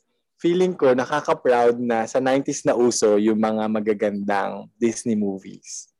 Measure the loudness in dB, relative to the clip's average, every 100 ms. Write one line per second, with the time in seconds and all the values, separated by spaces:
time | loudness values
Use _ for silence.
0 | _ _ _ _ -2 0 0 2 2 2
1 | 0 -2 -2 0 2 4 4 2 0 -2
2 | -2 -2 0 0 -2 -2 0 2 2 4
3 | 4 4 2 2 0 -2 -2 -2 -2 -2
4 | -2 -2 -2 -2 -2 -6 -14 -4 -2 -2
5 | -4 -2 -2 -6 -12 -20 -18 -18 -18